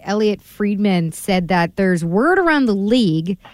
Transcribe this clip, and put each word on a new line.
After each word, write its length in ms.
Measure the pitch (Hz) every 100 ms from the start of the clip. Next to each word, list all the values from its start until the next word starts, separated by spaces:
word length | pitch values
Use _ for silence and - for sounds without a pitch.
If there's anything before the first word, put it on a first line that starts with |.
Elliot 360 | - 208 214 196
Friedman 720 | - - 208 202 202 180 165
said 380 | - - 185 170
that 260 | 185 170
there's 300 | - 190 175
word 340 | 165 185 294 370
around 280 | 339 302 254
the 100 | 196
league 640 | 202 254 208 160 170 196 -